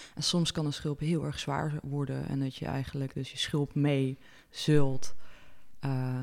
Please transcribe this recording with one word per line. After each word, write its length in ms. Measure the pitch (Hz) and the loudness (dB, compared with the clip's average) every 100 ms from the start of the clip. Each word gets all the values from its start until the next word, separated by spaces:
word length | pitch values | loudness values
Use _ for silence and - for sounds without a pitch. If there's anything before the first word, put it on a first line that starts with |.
| - | -14
En 80 | - | -4
soms 300 | - 175 160 | 0 2 0
kan 140 | - 151 | 0 -4
een 60 | |
schulp 280 | - 151 143 | -2 -4 -2
heel 240 | 151 165 | 0 0
erg 140 | 143 - | -2 -4
zwaar 340 | - 143 156 151 | -4 -2 -2 -4
worden 460 | 143 143 139 135 139 | -4 -4 -2 -4 -2
en 120 | 135 | -2
dat 160 | 135 - | -2 -4
je 100 | - | -4
eigenlijk 480 | 135 131 139 135 | -4 -4 -4 -6
dus 160 | 143 131 | -6 -8
je 80 | - | -6
schulp 360 | - 151 143 | -2 -2 0
mee 440 | 147 143 139 131 135 - - - | 2 2 2 0 -4 -12 -20 -18
zult, 640 | - - 147 135 131 - - - - - - - - | -4 6 8 8 6 4 2 -2 -10 -14 -12 -10 -6
eh, 100 | 139 131 127 127 | -4 -2 -2 -4